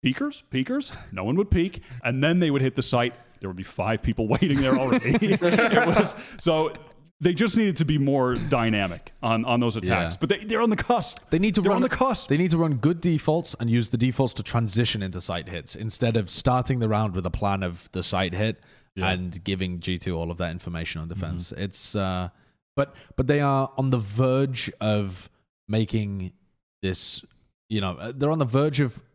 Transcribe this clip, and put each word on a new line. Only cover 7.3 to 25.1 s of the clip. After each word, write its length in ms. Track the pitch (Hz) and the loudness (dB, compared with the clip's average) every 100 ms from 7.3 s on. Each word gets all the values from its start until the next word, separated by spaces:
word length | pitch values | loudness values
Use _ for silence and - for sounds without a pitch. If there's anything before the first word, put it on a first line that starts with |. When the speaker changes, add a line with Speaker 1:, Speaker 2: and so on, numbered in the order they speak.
Speaker 1:
just 240 | 175 220 220 | 2 2 4
needed 200 | 214 160 | 2 2
to 80 | 156 | 0
be 120 | 151 | 2
more 380 | 139 139 127 127 | 2 2 2 0
dynamic 800 | 165 139 113 107 95 85 - - | 0 2 2 2 0 -4 -14 -6
on, 220 | 120 113 110 | 0 0 2
on 160 | 120 | 2
those 160 | 120 110 | 2 0
attacks. 380 | 92 110 82 85 | 0 0 0 -2
Speaker 2:
Yeah. 20 | |
Speaker 1:
But 100 | 151 | 0
they, 100 | 196 | 0
they're 220 | 208 214 | 0 0
on 80 | 233 | 2
the 60 | 208 | 2
cusp. 420 | - 247 - - - | 2 0 0 -8 -2
Speaker 2:
They 100 | 165 | 2
need 160 | 208 202 | 4 4
to 60 | |
Speaker 1:
They're 80 | 190 | 2
Speaker 2:
run 80 | 185 | 2
Speaker 1:
on 40 | |
the 60 | 254 | 2
cusp. 380 | - 262 220 - | 2 2 0 0
Speaker 2:
They 80 | 147 | 2
need 160 | 180 | 4
to 60 | 165 | 4
run 160 | 165 135 | 2 2
good 240 | 147 170 | 2 2
defaults 560 | 175 156 - 160 165 - | 2 2 2 0 -2 -4
and 120 | 117 | 2
use 180 | 117 110 | 2 2
the 100 | 117 | 0
defaults 360 | 123 120 131 | 0 2 0
to 100 | - | 0
transition 580 | - 120 117 101 120 110 | -2 0 0 0 0 0
into 200 | 95 90 | -6 -6
site 260 | - 85 82 | -6 -6 -6
hits 300 | 90 76 - | -10 -10 -10
instead 400 | 110 - 117 113 | -8 -2 0 0
of 120 | 98 | 0
starting 500 | - - 127 120 127 | -2 2 2 0 0
the 100 | 110 | 0
round 260 | 107 110 90 | 0 0 -2
with 100 | 90 | -4
a 40 | |
plan 320 | - 101 98 | -2 -2 -2
of 260 | 92 87 - | -2 -6 -8
the 100 | 92 | -6
site 300 | 90 95 92 | -2 0 -2
hit 280 | 90 107 - _ - _ - | 0 -2 -4 _ -20 _ -4
Speaker 1:
Yeah. 160 | 95 | -2
Speaker 2:
and 300 | 92 90 85 85 | -2 -4 -8 -4
giving 340 | 95 92 87 | -2 -2 -4
G 180 | 87 90 | -4 -4
two 200 | - 85 | -4 -4
all 120 | 82 | -4
of 80 | 87 | -4
that 120 | 87 | -6
information 480 | 85 - 85 85 80 | -6 -8 -8 -6 -8
on 60 | 80 | -8
Speaker 3:
Mm-hmm. 120 | 87 | -6
Speaker 2:
defense. 300 | 92 90 87 | -6 -6 -8
It's, 420 | - 95 - - 104 | -8 -8 -6 -6 -2
uh, 340 | 95 92 90 _ _ _ _ - | -2 -2 -6 _ _ _ _ -4
but, 180 | 139 - - - | -4 -6 -14 -4
but 120 | 131 | 2
they 120 | 147 | 2
are 320 | 143 135 135 - | 4 2 0 -2
on 140 | 135 | 0
the 60 | 127 | 0
verge 720 | 101 107 131 131 139 127 - - | 0 0 2 4 0 -2 -8 -4
of 480 | 107 104 98 | 0 0 0